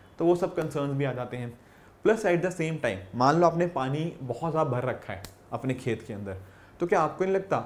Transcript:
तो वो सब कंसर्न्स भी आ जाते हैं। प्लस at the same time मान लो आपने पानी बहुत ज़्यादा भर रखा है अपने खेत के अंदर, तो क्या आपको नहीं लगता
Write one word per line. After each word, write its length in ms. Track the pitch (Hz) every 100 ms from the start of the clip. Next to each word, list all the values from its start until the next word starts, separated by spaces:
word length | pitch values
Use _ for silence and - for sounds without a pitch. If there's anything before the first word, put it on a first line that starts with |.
| - -
तो 80 | 165
वो 100 | 175
सब 180 | 175 180
कंसर्न्स 400 | 156 147 143 139
भी 80 |
आ 80 | 139
जाते 240 | 123 123 123
हैं। 140 | 120 117 - - - -
प्लस 200 | - 220 208
at 140 | 175
the 120 | 180
same 260 | 175 160 160
time 340 | 123 95 95 113
मान 240 | 127 165
लो 60 | 170
आपने 200 | 160 175
पानी 360 | 131 131 143 165 -
बहुत 300 | 131 117 165
ज़्यादा 180 | 156 156
भर 140 | 123
रखा 280 | 123 110 -
है 100 | 95 - - -
अपने 220 | 117 131
खेत 300 | 131 123 113 -
के 80 |
अंदर, 220 | 101 98 95 - - - -
तो 60 | 175
क्या 140 | 196
आपको 240 | 151 -
नहीं 100 | 190
लगता 260 | 190 190 127